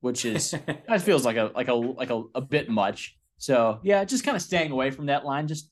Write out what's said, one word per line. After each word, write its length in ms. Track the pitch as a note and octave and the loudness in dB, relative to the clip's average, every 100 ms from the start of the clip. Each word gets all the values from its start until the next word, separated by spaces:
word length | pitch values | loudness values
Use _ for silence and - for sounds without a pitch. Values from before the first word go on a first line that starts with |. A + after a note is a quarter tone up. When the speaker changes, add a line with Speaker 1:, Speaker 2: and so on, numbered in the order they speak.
Speaker 1:
which 240 | B2 B2 | -4 -2
is, 260 | A#2+ A2 - | -2 -2 -2
Speaker 2:
<laughs> 380 | D#3 - - - | -4 -6 -8 -2
Speaker 1:
that 120 | G#3+ | 0
feels 220 | G3+ D#3+ | 4 4
like 120 | B2 A2+ | 4 0
a, 140 | G#2+ | 0
like 140 | - B2 | -2 0
a, 60 | |
like 360 | A#2+ A#2 C3 B2+ | 0 0 -4 -4
a, 120 | A#2 A2+ | -4 -4
a 60 | C3 | -8
bit 260 | C#3 D3 C3 | -2 -2 0
much. 480 | A2 G2+ G#2 - - _ _ | 0 0 -2 -12 -18 _ _
So 420 | - B2+ A2+ A2 | 2 4 4 2
yeah, 220 | F#3+ G3+ | 2 2
just 180 | G3 C4 | 2 -2
kinda 140 | D4+ A3 | 0 -2
staying 300 | - F3+ D#3 | 0 -2 0
away 200 | C3 C3+ | 0 -2
from 160 | C3+ C#3+ | -2 0
that 180 | C#3+ | 0
line 240 | C#3+ C#3 D3+ | 0 -2 -2
just 220 | D#3 - | -6 -10